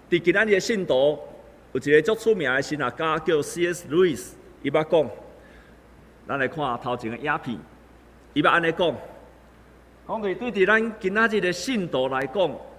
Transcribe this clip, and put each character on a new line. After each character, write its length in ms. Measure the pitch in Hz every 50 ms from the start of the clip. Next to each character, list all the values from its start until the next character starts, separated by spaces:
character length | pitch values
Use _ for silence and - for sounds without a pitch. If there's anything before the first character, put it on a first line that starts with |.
| - -
伫 100 | 180 175
今 140 | - 175 170
仔 100 | 202 220
日 60 | 220 202
的 80 | 185
信 260 | 185 - 240 202 185
徒， 320 | 151 139 127 135 147 151 143 - - - - - - - - - - -
有 80 | 131
一 120 | - 139 147
个 100 | 156 156
足 140 | 208 220
出 180 | 220 - 226 220
名 180 | 190 156 127 127
的 80 | 135
神 160 | 135 - 151
学 140 | 143 143 123
家 260 | 120 - 160 160 156 160
叫 200 | 160 180 170 147
C 320 | 143 143 - 170 175 170 180
S 140 | - - -
Lewis， 420 | 139 175 185 180 139 113 - - - - - - - -
伊 80 | - 135
捌 160 | 139 156 156 -
讲， 180 | 185 165 143 117 - - - - - - - - - - - - - - - - - - - - - - -
咱 100 | - 120
来 120 | 139 135 123
看 320 | - 156 147 131 120 120 -
头 140 | 127 123
前 160 | 120 120 110 117
的 40 | 120
影 200 | 139 151 147 139 -
片， 120 | 135 113 85 69 - - - - - - - - - - - - - -
伊 80 | 143 151
捌 60 | 175
安 120 | 139 170
尼 120 | 165 165 160
讲， 240 | - 180 165 131 107 - - - - - - - - - - - - - - - - - - - - - -
讲 120 | 190 226
对， 140 | 208 196 180
对 160 | 180 233 247
伫 160 | 202 202 185
咱 260 | 180 214 220 226 233 214 -
今 160 | - 185 196
仔 140 | 214 226 226
日 120 | 214 208
的 120 | 175 180 175
信 340 | - - - 262 220 180
徒 220 | 160 - 131 131 135
来 180 | 131 131 127
讲， 320 | 120 - 202 185 156 120 - - - -